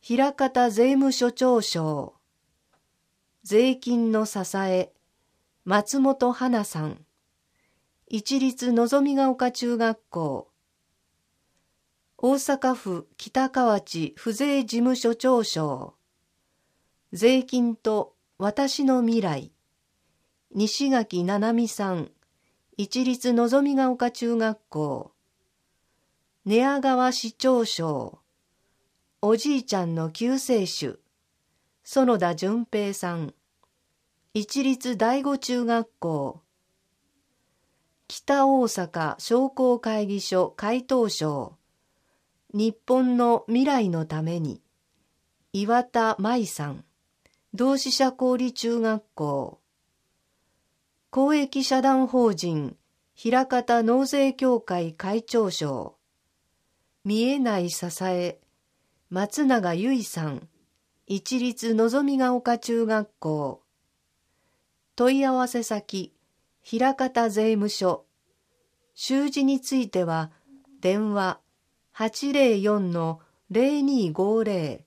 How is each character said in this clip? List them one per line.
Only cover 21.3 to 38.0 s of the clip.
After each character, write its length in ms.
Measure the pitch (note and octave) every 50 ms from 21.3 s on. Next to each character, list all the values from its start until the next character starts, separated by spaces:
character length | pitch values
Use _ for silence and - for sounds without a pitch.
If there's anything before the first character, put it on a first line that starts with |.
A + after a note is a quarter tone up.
| G3+ G#3 G#3 A3+
海 180 | A#3 A#3 A#3 A3
さ 260 | - - G#3 G3 F#3
ん。 180 | E3+ - - _ _ _ _ _ _ _ _ _ _ _ _ _ -
一 260 | G3+ G3 - B3 B3+
律 300 | B3+ B3+ B3 - B3 A#3+
の 140 | A#3 A#3+ A#3
ぞ 160 | A#3+ C#4 C#4+
み 100 | C#4+ C#4+
が 160 | C4 C4+ B3+
丘 220 | B3+ B3 B3 A#3+
中 240 | A#3+ - A#3+ A#3 A#3
学 320 | A3+ A3 A3 G#3+ G#3+ _ _
校。 440 | - D3+ D3+ D3 C3+ B2 - - _ _ _ _ _ _ _ _ _ _ _ _ _ _ _ _ _ _ _ _ _ _ _ _ _ _ _
寝 120 | G3 G#3 A3+
屋 220 | B3 C4+ C#4 C#4+
川 320 | B3+ C4+ C4 B3 B3+ B3+
市 220 | B3 - - A3+ -
長 320 | _ - C4 C4 A#3+ A#3
賞。 540 | G#3 - - E3 D#3+ D3+ C3+ A#2 - - _ _ _ _ _ _ _ _ _ _ _ _ _ _ _ _ _ _ _ _ _
お 140 | - G3+ A3+
じ 220 | A3+ - D4 D4 C4+
い 80 | -
ち 100 | - -
ゃ 80 | G3 F3+
ん 120 | E3+ E3
の 160 | E3 D#3+ D#3+
救 260 | D#3+ - A#3 A#3+ C4 C4+
世 300 | C4 - B3+ A3 F#3+ F3+
主。 320 | - - - C3 - - _ _ _ _ _ _ _ _ _ _ _ _ _ _ _ _ _
園 340 | - - C4+ C4 B3 A#3+ G3+
田 160 | F3+ F3 F3
純 320 | D#3+ F#3 F#3+ G#3+ A#3 A#3 -
平 220 | - G#3+ G#3 G3+ G3+
さ 220 | - - F3+ F3
ん。 180 | E3+ D#3 C#3 - _ _ _ _ _ _ _ _ _ _ _ _ _ _ _ _ _ _ _ _
一 300 | G#3+ G#3 G#3 - C#4 C4+
律 340 | C4 C4 C4 - B3 B3 F#3+
第 260 | A3 A3+ B3 C#4 C4+
五 140 | C#4+ C#4+ C4+
中 280 | C4+ - B3 B3 A#3+
学 240 | A3+ A#3 A3+ A3+ A3+ _ _
校。 420 | - E3+ D#3+ D3 C#3 C3+ - D#3+ _ _ _ _ _ _ _ _ _ _ _ _ _ _ _ _ _ _ _ _ _ _ _ _ _ _ _ _ _ _ _ _